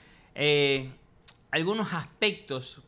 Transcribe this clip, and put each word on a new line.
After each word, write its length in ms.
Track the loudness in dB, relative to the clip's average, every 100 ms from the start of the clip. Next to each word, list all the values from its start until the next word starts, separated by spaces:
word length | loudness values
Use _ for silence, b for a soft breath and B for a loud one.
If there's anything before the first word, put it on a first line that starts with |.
| B B B
Eh, 560 | -2 2 4 4 2 -2 -14 _ _ -20 -20 _
algunos 420 | -2 0 0 -2
aspectos 880 | -4 -8 -2 -2 -2 -6 -8 -8 -16